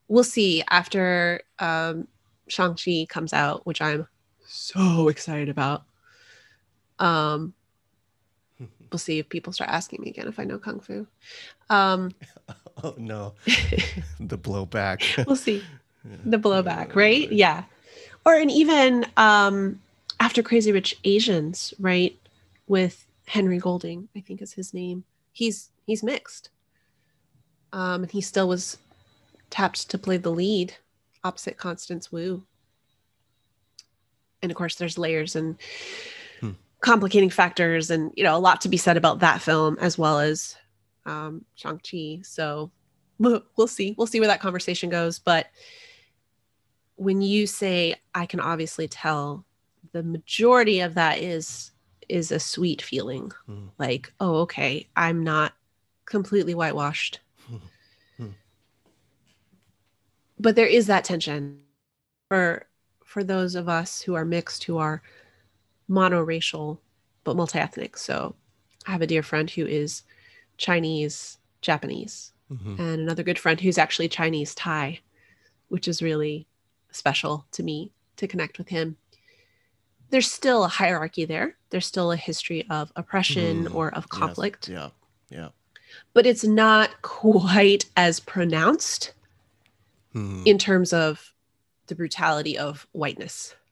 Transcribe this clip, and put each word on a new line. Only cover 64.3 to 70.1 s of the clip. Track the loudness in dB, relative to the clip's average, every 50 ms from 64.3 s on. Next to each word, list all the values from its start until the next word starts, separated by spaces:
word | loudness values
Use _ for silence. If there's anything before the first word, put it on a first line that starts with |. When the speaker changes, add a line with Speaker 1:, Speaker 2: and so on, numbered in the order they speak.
| -2 -2 -4 -6 -10 -10 -6
Speaker 1:
who | -4 -4
are | -2 -2 -2 -4 -6 -10 -18 -20 -20 _ _ _ _ _ _ _ _ _ _ _ _ _ 0
monoracial, | 2 4 4 4 4 2 0 0 -2 -2 -4 -4 -6 -6 -8 -8 -10 -12 _ _ _ _ _ _ _ _ -4
but | -2 -2
multi-ethnic. | 0 -2 0 0 -2 -2 -2 -4 -10 -12 -12 -12
So | -12 -8 -6 -6 -6 -6 -8 -10 _ _ _ _ _ _ _ _ _ -10
I | -6
have | -4 -4
a | -2
dear | 0 0 0 0
friend | 0 -2 -2 -2 -2
who | -4 -6 -4
is | -2 -2 -4 -4 -4 -8 -12 -16 _